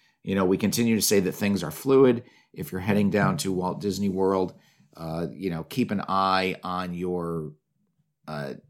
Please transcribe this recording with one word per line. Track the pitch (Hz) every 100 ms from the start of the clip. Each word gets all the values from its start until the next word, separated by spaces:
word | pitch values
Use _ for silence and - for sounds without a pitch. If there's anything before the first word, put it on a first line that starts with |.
| _ _
you | 95 98
know, | 92
we | 95
continue | 101 - 117 110
to |
say | - 101
that | 90
things | - 101 98
are | 76
fluid. | - 135 135 131 120 - _ _
If | - -
you're | 92
heading | 98 104 101
down | 101 95 87
to | 98
Walt | 90 90 78
Disney | 101 95 101
World, | 92 95 95 87 - _ _ _ -
uh, | 82 82 82
you | 57 95
know, | 82
keep | 78 131 123
an | 101 -
eye | 95 95 95 95 90
on | 92 90 90
your, | 87 90 90 85 82 76 - _ _ _ _ _ _ -
uh, | 76 69 -